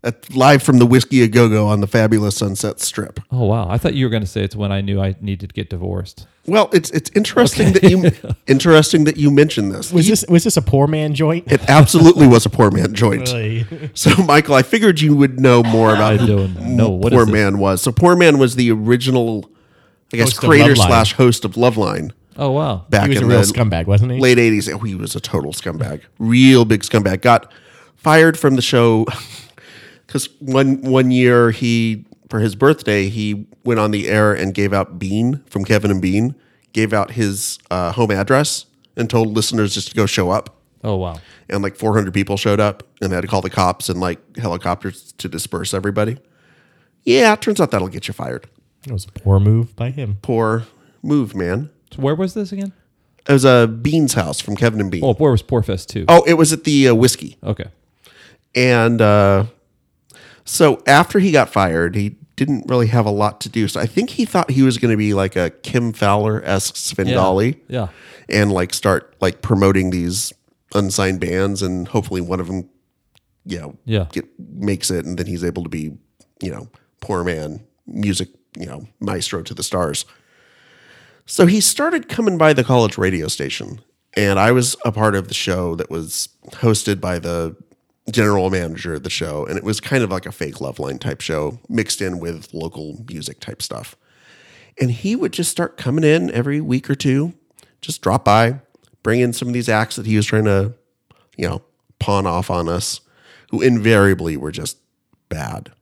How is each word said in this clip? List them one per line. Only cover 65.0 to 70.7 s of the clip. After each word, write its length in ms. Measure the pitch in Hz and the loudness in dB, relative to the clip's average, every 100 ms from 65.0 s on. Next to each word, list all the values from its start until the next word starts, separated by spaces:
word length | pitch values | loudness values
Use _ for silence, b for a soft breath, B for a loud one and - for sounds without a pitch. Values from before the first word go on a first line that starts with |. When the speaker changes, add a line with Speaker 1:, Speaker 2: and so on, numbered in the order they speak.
| 107 | 0
Speaker 1:
like, 220 | 98 95 92 | 0 -2 -2
a 140 | 85 | -4
Kim 440 | - - 127 120 | -6 -6 -4 -4
Fowler-esque 800 | 110 104 104 107 107 - 95 - - | -2 0 0 0 -4 -4 -4 -4 -10
Svengali. 840 | - - 95 123 95 95 113 151 _ | -10 -6 -2 0 0 0 -2 -4 _
Speaker 2:
Yeah. 200 | 127 95 B B B - | -8 -8 B B B -4
Yeah. 120 | 104 | 0
Speaker 1:
And, 100 | 104 | 0
like, 220 | 95 90 | 0 -4
start, 420 | - 104 87 - _ | -4 -2 -2 -4 _
like, 200 | 92 - | -4 -4
promoting 480 | - 104 98 95 92 | -2 0 2 2 -2
these 420 | 90 87 95 - _ _ _ _ | -4 -4 -6 -8 _ _ _ _